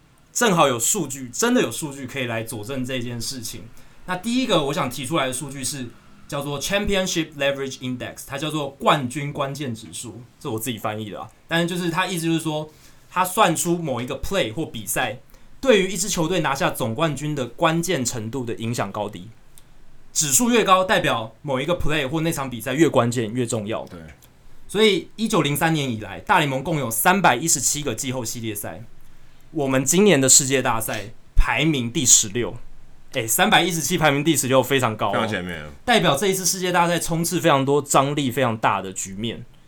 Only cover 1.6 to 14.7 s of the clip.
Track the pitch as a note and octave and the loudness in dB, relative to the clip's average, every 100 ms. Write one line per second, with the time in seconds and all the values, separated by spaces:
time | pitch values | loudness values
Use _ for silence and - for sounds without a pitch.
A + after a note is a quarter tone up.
1.6 | C#3+ - D#3 C3+ B2+ C3+ A#2+ A2+ G#2+ A2+ | 0 -4 -8 -10 -10 -6 -4 -4 -6 -10
2.6 | G#2 C3+ B2+ C3 A#2+ A#2+ A2 C3+ G#2+ F#2+ | -8 -6 -4 -4 -6 -8 -8 -8 -10 -12
3.6 | - - - - - F#3 A3+ B3 C4 F#3 | -14 -18 -20 -18 -8 -6 -2 0 2 2
4.6 | C#3 D3 C3+ - B2 D#3+ C3 C3 C#3+ C#3 | 2 -2 -4 -4 -4 -2 0 -4 -8 -8
5.6 | B2+ C#3+ A#2 - - - - C#3+ C#3+ C#3+ | -8 -6 -10 -14 -20 -20 -10 -8 -6 -6
6.6 | - G3+ G3+ G3 F#3 E3+ D#3 D3 C#3 C#3 | -2 -2 0 0 0 -2 -4 -2 -2 -2
7.6 | C3+ C3 B2+ B2 G#2+ - - C3+ D3+ D3+ | -6 -8 -8 -6 -8 -12 -12 -8 -4 -4
8.6 | C3 - - D#3 B2 D3+ C#3+ D3 C3+ C3+ | -6 -4 0 2 0 -4 -6 -4 -6 -6
9.6 | C#3+ A2+ D#2+ E2 A#2 A2 B2 _ D3+ A2 | -8 -8 -12 -14 -14 -14 -18 _ -8 -6
10.6 | A#2+ A2 A2 G#2+ G#2+ D#2 C#2+ - - E3 | -6 -6 -6 -6 -8 -12 -14 -18 -4 -2
11.6 | E3+ F3+ F3+ E3 F3+ F3 E3 E3 E3 D3+ | 0 -2 -2 -2 -2 -2 0 0 0 -4
12.6 | D#3 - - - - F3+ F#3 - G3 D#3+ | -6 -14 -20 -20 -8 -2 0 4 4 4
13.6 | F3 F3 D#3+ A#2+ B2+ - - G3 A#2+ G#2+ | 0 0 0 -4 -4 -6 -2 -2 -2 -2
14.6 | D3+ | -6